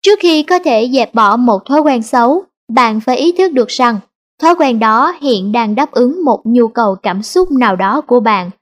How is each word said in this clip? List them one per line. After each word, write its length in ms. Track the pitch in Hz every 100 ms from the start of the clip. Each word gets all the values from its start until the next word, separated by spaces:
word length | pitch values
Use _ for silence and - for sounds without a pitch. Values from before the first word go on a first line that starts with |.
Trước 180 | - 403
khi 220 | 349 311
có 160 | 302 359
thể 300 | 349 226 247
dẹp 200 | 269 294
bỏ 240 | 233 208 226
một 280 | 247 196 -
thói 160 | 285
quen 220 | 302 254
xấu, 400 | 226 254 240 320 392 _ _
bạn 260 | 233 240 220
phải 180 | 220 254
ý 140 | 320
thức 200 | 349 381
được 160 | 269 220
rằng 320 | - 247 214 - _ _ _
thói 140 | 320 349
quen 240 | 285 226
đó 340 | 220 220 294 349
hiện 300 | 285 220 190
đang 240 | 233 220 214
đáp 160 | 294
ứng 340 | - 247 339 311
một 160 | 220
nhu 240 | 220 240 226
cầu 280 | 240 220 190
cảm 200 | 214 185
xúc 280 | 214 359 370
nào 240 | 262 233 185
đó 260 | 196 254
của 180 | 302 240
bạn. 300 | 226 208 180 -